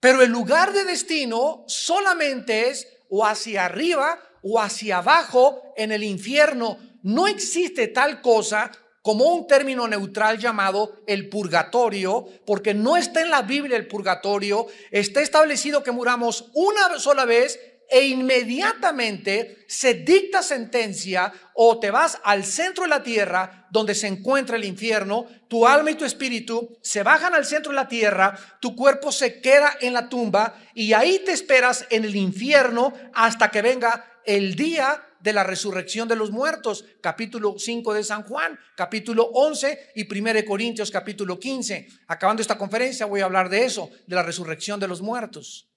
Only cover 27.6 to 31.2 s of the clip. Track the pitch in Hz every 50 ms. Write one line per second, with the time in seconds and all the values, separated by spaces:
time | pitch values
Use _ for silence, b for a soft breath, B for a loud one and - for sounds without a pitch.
27.6 | 302 302 285 277 262 262 240 233 220 208 202 185 185 196 202 B B B B B
28.6 | - 247 240 240 254 277 269 269 277 294 - - 277 240 - - - 254 269 285
29.6 | 285 294 285 - 247 247 247 240 240 247 254 247 240 220 190 202 214 226 226 -
30.6 | - - _ 233 220 214 220 214 247 339 381 381